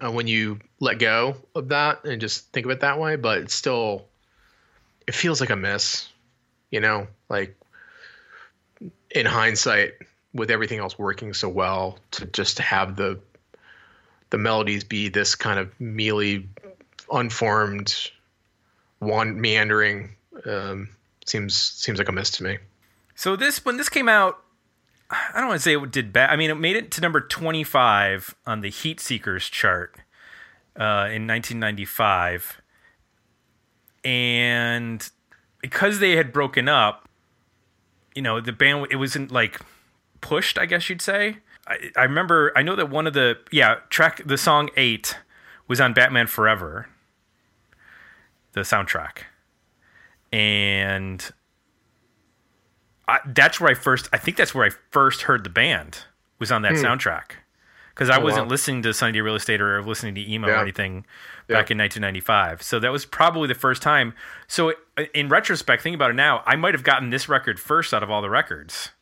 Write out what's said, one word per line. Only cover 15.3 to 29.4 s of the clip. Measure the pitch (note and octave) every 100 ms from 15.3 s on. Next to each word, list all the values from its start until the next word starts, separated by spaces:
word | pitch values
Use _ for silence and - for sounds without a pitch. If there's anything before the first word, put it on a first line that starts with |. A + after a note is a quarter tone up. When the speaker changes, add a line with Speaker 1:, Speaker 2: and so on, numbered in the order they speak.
Speaker 1:
kind | - A2+ G2
of | F#2+ -
mealy, | A#2 A2 G#2+ G#2 G#2 G2+ F#2+ - - - _ - -
unformed, | C3+ A#2+ A2+ A2+ G#2+ G#2 G2+ G#2 - - _ _ _ _ _ _ _ _ -
wan-, | G#2 G#2+ A2 A2
meandering, | A2+ G#2+ G#2+ G#2+ G#2 G2+ F#2+ - _ D#4
um, | A2+ G2+ G2 G2 G2+ - _ _
seems, | - A2 G2+ -
seems | - - - G2
like | G2
a |
miss | F#2+ G#2
to | -
me. | F#2 G2 - _ _ _ _
Speaker 2:
So | - F#3 F#3+
this, | C#4 C#4+
when | C4 B3
this | C#4+
came | D4 A3+
out, | G#3+ F#3+ - _ _ _ _ _ _ -
I | - - G#3+
don't | B3+
wanna | F3
say | E3
it | D3 C3+
did | C#3 G#2+
bad. | A2 C3+
I | D3+
mean, | D#3
it | D3+
made | E3 G#3
it | -
to | -
number | E3+ D#3
twenty-five | - - E3 D#3+ D3 C#3 A#2+ G2+ G2+ G2 - - -
on | A2
the | G2+
Heat | - D#3+ D#3+
Seekers | - A2+ - F#2